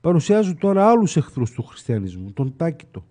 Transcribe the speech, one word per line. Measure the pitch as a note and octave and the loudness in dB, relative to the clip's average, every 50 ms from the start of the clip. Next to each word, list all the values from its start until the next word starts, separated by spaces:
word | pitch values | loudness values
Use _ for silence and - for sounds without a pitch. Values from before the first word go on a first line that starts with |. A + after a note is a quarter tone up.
Παρουσιάζουν | - E3 F3+ E3 - - G3+ G#3+ G#3+ F#3 E3+ | 2 2 2 2 2 2 2 2 2 0 -2
τώρα | - - G3 G3 G3 G3 A3 | -2 -2 0 2 4 4 4
άλλους | A#3+ A#3 G#3 D#3+ - | 4 4 2 2 0
εχθρούς | E3 C3+ - - C3 B2 A2+ | -2 -2 -2 -4 -4 -4 -4
του | - - A2+ | -4 -10 -12
χριστιανισμού, | - - - - - A#2 G#2+ G2 F#2 F2 F#2 F#2 G2+ | -12 -14 -14 -6 -4 -4 -4 -4 -6 -10 -12 -14 -12
τον | G2 - C3+ C3+ C3+ | -6 -6 -6 -6 -4
Τάκητο. | - E3+ E3+ D#3 E3 - _ _ - - _ | -4 -4 -4 -4 -8 -18 _ _ -20 -20 _